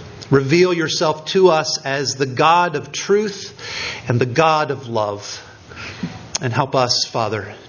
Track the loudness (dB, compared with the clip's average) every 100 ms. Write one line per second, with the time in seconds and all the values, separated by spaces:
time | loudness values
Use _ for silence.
0 | -18 -18 2 2 4 4 4 2 -2 0
1 | 0 0 -2 4 6 6 2 -4 -4 -4
2 | -4 -2 -2 2 4 6 4 -2 -8 -8
3 | 0 0 0 -6 -12 -14 -12 -10 -10 -6
4 | -2 0 0 2 4 2 0 -4 -4 -2
5 | -2 -4 -10 -14 -16 -20 -20 -16 -14 -10
6 | -10 -10 -10 -6 -2 -2 0 2 2 0
7 | -2 -2 -2 -4 -6 -12